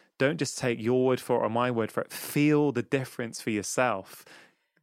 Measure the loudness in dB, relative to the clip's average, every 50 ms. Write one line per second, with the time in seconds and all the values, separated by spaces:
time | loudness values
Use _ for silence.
0 | _ _ _ 0 0 0 0 0 -4 -4 -4 -4 -2 -2 -2 0 0 2 2 4
1 | 4 4 2 0 0 0 0 0 0 0 0 0 0 0 0 0 -2 -2 -2 -6
2 | -6 -6 -8 -12 -8 -4 0 2 4 4 4 4 4 2 0 -2 -2 0 -2 -2
3 | -2 -4 -8 -8 -8 -8 -8 -8 -4 -2 -2 -2 -2 -2 0 0 2 2 0 -2
4 | -6 -10 -18 -20 -20 -20 -20 -20 -20 _ _ _ _ _ _ _